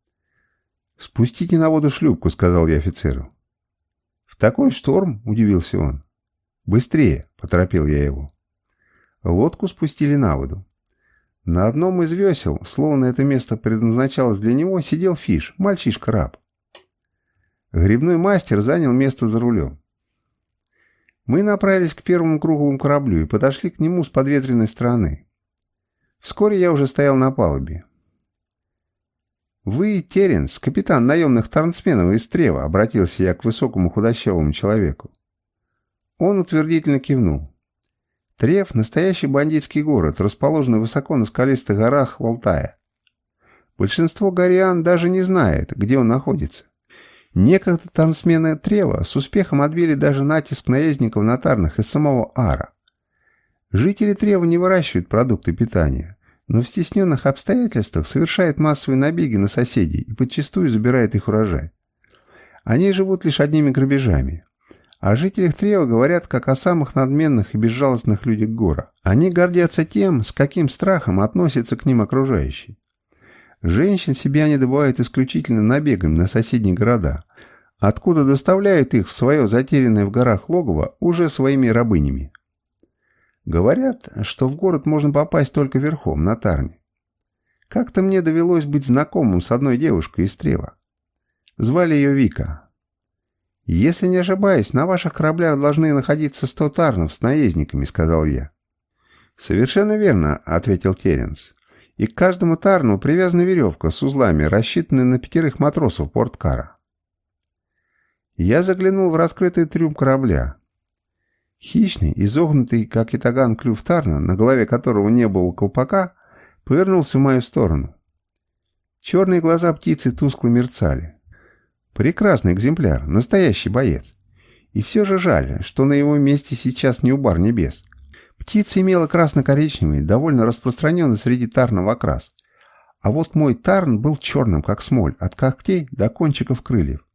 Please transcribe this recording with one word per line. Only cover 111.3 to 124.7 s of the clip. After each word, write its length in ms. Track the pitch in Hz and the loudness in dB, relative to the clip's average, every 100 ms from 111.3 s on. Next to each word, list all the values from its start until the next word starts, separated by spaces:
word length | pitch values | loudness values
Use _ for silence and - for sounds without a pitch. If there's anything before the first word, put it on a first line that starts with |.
| _ _ _ | _ _ _
Хищный, 540 | - - 196 - 80 - | -4 0 0 0 -4 0
изогнутый, 680 | 101 139 160 147 120 117 107 | -2 0 2 2 2 -2 -2
как 280 | 113 113 | -2 -2
ятаган, 420 | 110 127 127 123 110 | -2 -2 0 0 0
клюв 260 | 123 110 | -2 -4
тарна, 380 | - 175 120 73 | 0 0 0 -2
на 160 | 87 92 | -2 2
голове 320 | 117 131 104 | 2 2 2
которого 420 | 120 127 104 104 | 0 0 0 2
не 180 | 120 113 | 2 2
было 240 | 95 90 | 2 0
колпака, 640 | - 101 - 135 196 180 _ _ _ - _ | 0 -2 -2 0 0 -2 _ _ _ -20 _
повернулся 540 | - 143 190 185 139 135 | -2 0 2 2 2 2
в 40 | |
мою 200 | 139 127 | 2 2
сторону. 540 | - - 98 73 - - _ _ _ _ _ _ _ _ _ _ | 0 -2 0 0 -4 -12 _ _ _ _ _ _ _ _ _ _
Чёрные 400 | - 180 185 180 | -2 0 2 2
глаза 320 | 160 165 170 | 2 2 0
птицы 420 | 151 - 151 127 - | -2 -2 0 -2 0
тускло 340 | 143 - 120 | -2 0 2
мерцали. 680 | 120 123 - 82 65 80 - _ - _ _ _ _ _ | 2 0 -2 -2 -2 -6 -16 _ -20 _ _ _ _ _
Прекрасный 600 | - 131 - 208 139 95 | -2 -2 2 2 2 2
экземпляр, 540 | 92 123 165 110 65 71 | 0 0 0 0 0 0
настоящий 640 | 95 - 196 165 - 90 | -2 2 2 2 0 -2
боец. 460 | 113 123 73 - _ _ _ _ _ _ | -2 0 -2 -8 _ _ _ _ _ _